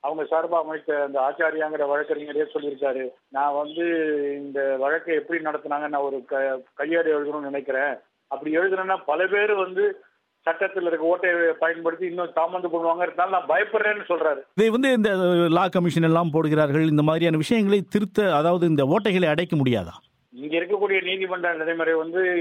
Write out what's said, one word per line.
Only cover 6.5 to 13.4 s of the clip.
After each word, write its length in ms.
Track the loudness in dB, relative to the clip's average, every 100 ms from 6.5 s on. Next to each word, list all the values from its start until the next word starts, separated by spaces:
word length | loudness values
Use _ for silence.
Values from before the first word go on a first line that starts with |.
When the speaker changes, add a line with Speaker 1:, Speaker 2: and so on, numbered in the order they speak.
| -4 -8 -8
Speaker 1:
கையேடு 320 | -2 0 0
எழுதணும்னு 320 | 0 -2 -6
நினைக்கிறேன். 520 | -6 -6 -4 -2 -2 -4 _ _ -12
அப்படி 260 | -8 -2 0
எழுதுனேன்னா 400 | 0 0 -2 -2 -2
பல 200 | 0 0
பேர் 280 | 2 2
வந்து 300 | 0 -2 0 -2 -2 _ _ _ _ -4
சட்டத்தில் 400 | -2 -2 -2 -2
இருக்க 200 | 0 0
ஓட்டையை 460 | 2 2 2 2 2
பயன்படுத்தி 480 | -2 0 -4 -2 -4
இன்னும் 260 | -4 -4
தாமதம் 380 | 0 -2 -2 -4
பண்ணுவாங்க, 300 | -2 0 0
இருந்தாலும் 300 | -2 0 0
நான் 160 | 0